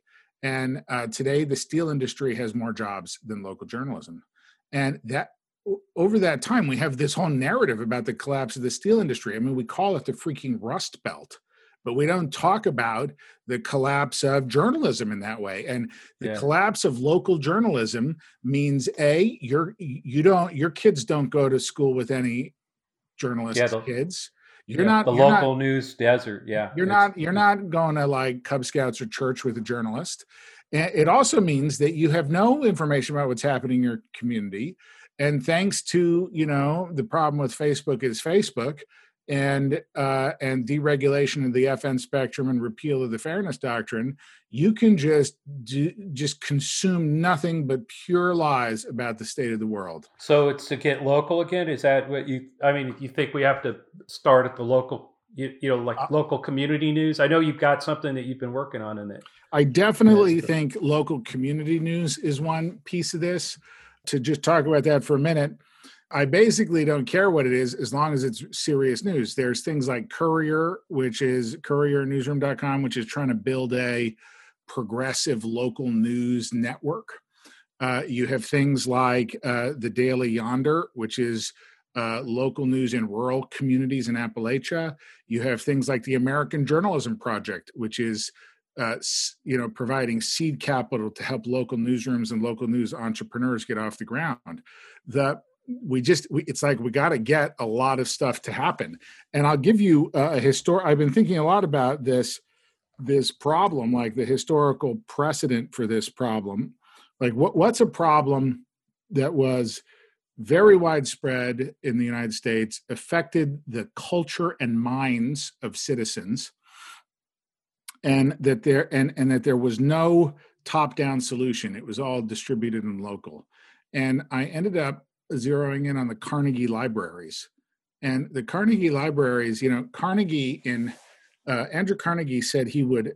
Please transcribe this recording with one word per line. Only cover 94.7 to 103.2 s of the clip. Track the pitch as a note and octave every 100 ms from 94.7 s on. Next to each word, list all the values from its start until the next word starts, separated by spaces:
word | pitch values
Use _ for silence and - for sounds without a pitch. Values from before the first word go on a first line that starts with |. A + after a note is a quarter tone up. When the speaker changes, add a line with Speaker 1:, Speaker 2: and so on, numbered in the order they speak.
| - - - -
Speaker 1:
The, | B2+ C#3 - - _ -
we | B3 E3+ C3
just, | B2 F3 -
we, | C3+
it's | - B2+
like, | C#3+ A#2+
we | A#2+
gotta | C3+ D#3+ C#3
get | A2 D#3 D3 -
a | A#2
lot | A2+ C3 C3
of | B2
stuff | - C3+ -
to | -
happen. | G2+ D#3+ - E2 E2 - - _
And | D3 D3
I'll | D3
give | D3+ A3
you, | G3+ D3+ E3+
uh, | D3+ D3+
a | C#3
histor-, | C3+ C3+ - F#3
I've | F3 D3
been | D3
thinking | A3 E3+ F3
a |
lot | D3+ G3+
about | F3 C#3+ B2+ D3
this, | B2+ B2+ A#2 - - _ _ _ _ -
this | B2+ C#3